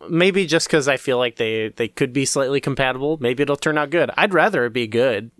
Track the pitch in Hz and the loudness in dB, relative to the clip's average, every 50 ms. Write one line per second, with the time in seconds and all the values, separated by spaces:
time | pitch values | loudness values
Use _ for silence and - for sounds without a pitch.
0 | 78 - 160 165 180 196 180 202 190 147 156 165 - - - 156 131 143 135 127 | -8 -4 0 2 2 2 2 2 0 2 0 0 2 2 2 2 2 2 0 0
1 | - - 127 123 123 120 113 - 117 110 110 110 110 110 - - 117 107 - - | 0 0 0 2 0 -2 -2 -2 -2 -2 -2 -2 -4 -4 -4 -4 -6 -4 -2 -2
2 | 143 127 123 139 135 135 - 143 135 127 139 139 - 143 135 123 135 131 127 131 | -2 -2 0 -2 -2 0 0 0 0 0 0 -2 -2 -2 -2 0 0 0 0 -2
3 | 139 147 160 156 131 123 127 123 143 143 143 - - 156 151 151 147 139 151 175 | -2 -2 -2 0 -2 -2 0 0 0 0 -2 0 0 0 0 0 0 0 0 0
4 | 147 113 - - 180 214 185 156 165 220 190 143 120 120 113 123 120 107 104 113 | 0 0 0 -2 0 2 4 2 2 2 2 0 -2 -2 -2 -4 -4 0 0 2
5 | 127 135 113 101 113 117 - | 2 2 0 -2 -4 -10 -16